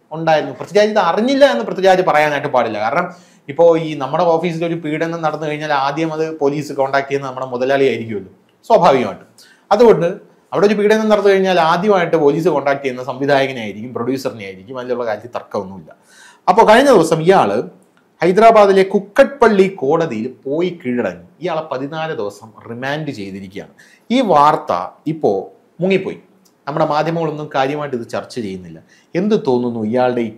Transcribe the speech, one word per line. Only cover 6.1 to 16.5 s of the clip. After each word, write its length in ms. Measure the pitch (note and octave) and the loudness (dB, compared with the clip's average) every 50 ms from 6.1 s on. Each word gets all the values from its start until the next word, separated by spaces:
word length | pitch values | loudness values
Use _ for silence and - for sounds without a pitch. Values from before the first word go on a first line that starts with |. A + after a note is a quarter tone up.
| D#3 | -2
അത് 260 | D#3 D#3+ D#3+ D#3+ D#3 | -4 -6 -6 -4 -2
police 340 | D3 C#3 C#3+ D3+ C#3+ - - | -2 -2 -2 -4 -6 -8 -4
contact 340 | C#3 C3+ C3+ C#3 C#3 C3+ | -4 -2 0 0 -2 -2
ചെയ്യുന്ന 200 | - C#3 C#3 C#3 | -2 -6 -6 -6
നമ്മുടെ 180 | C3 B2+ B2+ C3 | -8 -8 -8 -8
മുതലാളി 400 | C3 B2 A#2+ C3 C3+ C#3 C#3 C#3 | -8 -4 -4 -2 0 2 2 2
ആയിരിക്കുമല്ലോ, 460 | C3 A#2 A#2 A2+ A2+ G#2+ G2 F#2 - - _ _ _ _ _ _ | 0 0 -2 -6 -8 -8 -10 -10 -12 -20 _ _ _ _ _ _
സ്വാഭാവികമായിട്ടും. 600 | - A3+ F#3 E3+ E3+ C#3 B2+ A2+ G2 F2+ - - _ _ _ _ _ _ _ _ _ | 0 2 4 4 4 4 2 0 -4 -6 -12 -18 _ _ _ _ _ _ _ _ _
അതുകൊണ്ട് 340 | G3+ G#3+ B3 A3+ F#3 D3+ B2+ - - - - _ _ _ _ _ B2+ | 2 6 6 6 6 4 2 -2 -4 -6 -14 _ _ _ _ _ -2
അവിടെ 140 | D3+ F#3+ | 0 2
ഒരു 60 | G#3 G#3+ | 2 2
പീഡനം 360 | G#3 G3+ G#3 A3 A3 A3 G#3+ | 2 2 2 2 2 2 2
നടന്നു 200 | G#3 G3+ G3 G3+ | 2 2 4 4
കഴിഞ്ഞാൽ 300 | G3 F#3+ F#3+ F#3+ F3+ F3 | 4 4 2 2 2 2
ആദ്യമായിട്ട് 560 | D#3+ D#3+ F3 F3 F#3+ G#3+ G3+ F3+ F3 D#3+ E3 | 2 2 2 2 2 2 2 2 2 0 0
police 320 | D#3+ D3 C#3+ D#3 E3 D#3+ | 2 2 2 2 2 0
contact 340 | F3+ D3+ C#3 C3+ C#3+ C#3 C#3 | 0 0 0 0 0 -2 -2
ചെയ്യുന്ന 220 | C#3 C3 B2 B2+ B2+ | -4 -6 -6 -6 -8
സംവിധായകനെ 580 | C3+ B2 B2+ C#3+ C#3 C#3+ C3+ C3+ C3 C3+ A#2+ | -10 -6 -4 0 0 2 2 0 -2 -4 -8
ആയിരിക്കും, 320 | A2 G#2 F#2+ G#2 A2+ C3 B2 | -8 -10 -10 -12 -14 -10 -8
പ്രൊഡ്യൂസറിനെ 520 | - A#2+ B2+ C3+ C3+ C3+ B2+ A2 A2+ G2 | -6 -4 -4 -4 -4 -6 -8 -8 -8 -12
ആയിരിക്കും. 340 | G2 F#2+ F#2 F#2+ A#2+ C3 B2+ | -14 -14 -16 -18 -14 -14 -12
അതിലുള്ള 260 | B2 B2+ B2 B2 A#2+ | -8 -6 -6 -6 -4
കാര്യത്തിൽ 220 | A2 G#2+ G#2 A2+ | -6 -6 -8 -10
തർക്കമൊന്നുമില്ല. 680 | A#2+ - G2 - - - G#2+ F#2+ F#2+ F#2+ F#2 D#2 - - _ _ _ _ - - - _ _ _ | -12 -12 -12 -12 -8 -8 -8 -8 -8 -14 -18 -20 -20 -20 _ _ _ _ -20 -20 -20 _ _ _
അപ്പൊ 180 | F3 | 2